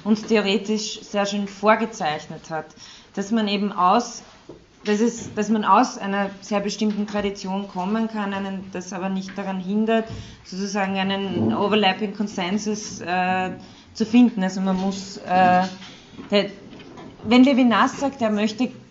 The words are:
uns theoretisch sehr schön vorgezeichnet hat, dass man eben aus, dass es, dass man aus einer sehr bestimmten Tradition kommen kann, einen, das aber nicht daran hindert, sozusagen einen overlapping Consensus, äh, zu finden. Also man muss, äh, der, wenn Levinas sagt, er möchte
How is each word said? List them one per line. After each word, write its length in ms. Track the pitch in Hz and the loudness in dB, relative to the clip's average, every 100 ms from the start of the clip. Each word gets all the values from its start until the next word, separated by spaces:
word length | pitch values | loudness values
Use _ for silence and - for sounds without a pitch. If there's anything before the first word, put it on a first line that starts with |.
uns 220 | 202 214 - | 2 0 2
theoretisch 760 | 214 196 202 202 214 214 - | 2 2 0 0 -4 -4 -10
sehr 240 | - 202 202 | -8 -2 -2
schön 220 | 208 196 | -2 -6
vorgezeichnet 1000 | - 208 220 226 - 160 151 - 156 - | -2 2 4 2 -4 -4 -4 -8 -16 -10
hat, 160 | 156 - - - - - - | -10 -10 -18 -20 -20 -14 -8
dass 160 | 196 | -2
man 160 | 226 208 | 0 2
eben 240 | 202 202 | 0 -2
aus, 500 | - 180 208 240 - - - _ - - _ | 2 4 4 2 -10 -20 -20 _ -20 -20 _
dass 160 | - 208 | -2 2
es, 340 | 233 - - | 2 0 -10
dass 160 | - 202 | -6 0
man 140 | 220 202 | 0 6
aus 320 | 196 254 - | 6 4 0
einer 320 | 196 196 196 - | -4 -2 -4 -6
sehr 180 | - 208 | -4 -4
bestimmten 480 | 196 208 214 208 208 | -2 -2 -2 0 -4
Tradition 600 | 208 202 202 190 190 196 | -2 -4 -4 -6 -6 -6
kommen 400 | 185 185 220 226 | -6 -4 -2 -2
kann, 260 | 220 202 | -4 -4
einen, 300 | 196 196 190 190 | -4 -6 -8 -10
das 220 | 180 180 | -12 -10
aber 160 | 196 185 | -8 -4
nicht 260 | 190 190 - | -4 -6 -8
daran 220 | 196 190 | -6 -6
hindert, 460 | 180 208 220 226 220 - - - | -2 -2 2 0 0 -10 -14 -18
sozusagen 540 | - 185 202 202 190 196 | -14 -8 -6 -2 -2 0
einen 560 | 190 196 196 175 - 220 | 0 -2 -2 0 0 0
overlapping 580 | 196 214 196 185 208 196 | 2 2 2 0 -4 -4
Consensus, 840 | 202 - 175 208 208 208 - - | -6 -4 -2 -2 -2 -6 -8 -12
äh, 500 | - 185 185 185 185 - - - - | -4 -2 0 0 -2 -6 -14 -20 -20
zu 120 | - 214 | -4 4
finden. 380 | 240 240 220 | 6 6 6
Also 180 | 185 190 | -2 -2
man 160 | 190 185 | 0 0
muss, 400 | 196 196 - - | 0 -4 -10 -12
äh, 460 | - 180 185 180 190 - - - - - - | 0 4 6 6 2 -4 -16 -20 -20 -18 0
der, 160 | 202 196 - - - - - - - 214 | 0 0 -6 -18 -20 -18 -18 -18 -12 2
wenn 160 | 247 | 6
Levinas 560 | 262 262 254 220 254 - | 8 8 4 4 2 0
sagt, 220 | 277 269 | -4 -2
er 100 | 226 | -2
möchte 400 | 208 214 214 247 - - | 0 -2 0 -4 -4 -20